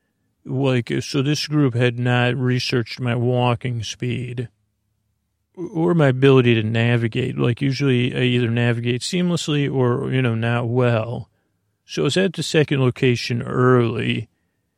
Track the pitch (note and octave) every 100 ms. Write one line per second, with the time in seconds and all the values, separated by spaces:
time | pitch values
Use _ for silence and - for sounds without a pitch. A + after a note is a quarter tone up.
0 | _ _ _ _ - C3 C3+ B2+ A#2 C3+
1 | - D3 C3+ D3+ - D3+ C#3 A#2 B2 A#2+
2 | B2 B2 B2 B2+ B2+ B2 - B2+ A2+ -
3 | B2 A#2+ A#2+ B2 B2 A#2 B2+ A#2+ G#2 -
4 | B2 C3 B2 B2 A#2 _ _ _ _ _
5 | _ _ _ _ _ - E3+ D#3+ E3+ E3+
6 | C#3 B2+ C#3 C3 A#2+ A2+ A2 A#2 A#2 A#2+
7 | A#2 B2+ B2 C3+ C3 A#2 C#3+ B2+ C#3 B2
8 | B2 C3+ B2+ B2 A#2 A#2 A#2+ A#2 A#2+ A#2+
9 | - F3+ F3+ E3+ - D3 C#3+ C3+ B2 B2
10 | C3 C3 B2 A2+ A#2 A#2+ A#2+ B2 B2 A#2
11 | A2 A#2+ - _ _ _ _ _ - -
12 | D3+ F3+ F#3+ E3 - E3 C#3 C#3 B2+ -
13 | C3 A#2 - A#2+ A#2+ B2+ B2+ B2+ A#2 A#2
14 | A#2+ A#2 A2 _ _ _ _